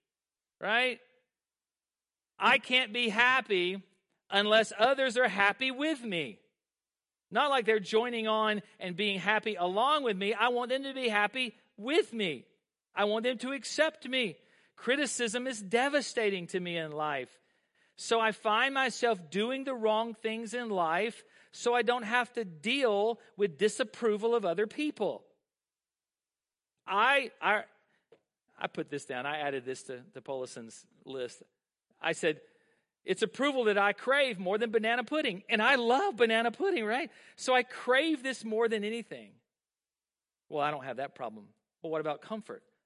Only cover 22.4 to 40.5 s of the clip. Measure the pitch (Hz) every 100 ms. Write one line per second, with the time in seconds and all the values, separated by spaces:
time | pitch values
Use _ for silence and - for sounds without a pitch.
22.4 | 202 156 202 269 254 202 214 226 - -
23.4 | 196 143 208 - 247 - 233 208 226 233
24.4 | 190 170 220 - 302 - 190 110 _ _
25.4 | _ _ _ _ _ _ _ _ _ _
26.4 | _ _ _ _ - 190 240 277 254 -
27.4 | 170 208 - _ _ _ _ _ _ _
28.4 | _ - - - - 143 - 127 139 151
29.4 | 143 135 123 127 - 127 180 135 120 131
30.4 | 127 131 113 - - _ - 135 123 -
31.4 | - _ _ _ _ _ 165 165 165 156
32.4 | - _ _ _ _ _ - 185 226 -
33.4 | 285 262 220 202 202 202 - 277 269 190
34.4 | 180 208 233 220 220 240 233 302 285 185
35.4 | - 226 226 269 233 262 403 233 233 226
36.4 | 233 226 381 349 208 240 311 - - -
37.4 | - 254 247 - - 254 320 294 262 247
38.4 | 220 220 233 220 208 233 - 131 104 _
39.4 | _ _ _ _ _ _ _ _ _ _
40.4 | -